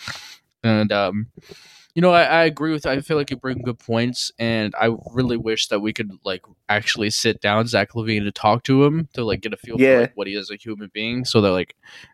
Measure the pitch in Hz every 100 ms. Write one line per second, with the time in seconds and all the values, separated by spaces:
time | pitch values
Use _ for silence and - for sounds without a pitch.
0 | - - - - _ _ 117 107 104 101
1 | 98 101 113 _ - - - _ _ 165
2 | 180 175 139 165 160 - 156 156 147 135
3 | - 151 143 127 131 120 120 117 - 113
4 | 123 123 - - 117 113 107 - 113 113
5 | - 120 127 117 110 110 - 104 107 107
6 | 107 95 98 92 _ _ - 104 - -
7 | 104 - 113 - 104 107 117 113 101 117
8 | 110 107 101 - 107 117 - 135 143 156
9 | 156 - 113 95 107 104 - 113 131 127
10 | 120 - 98 101 95 104 117 104 104 107
11 | 110 123 123 117 101 92 90 - - -
12 | -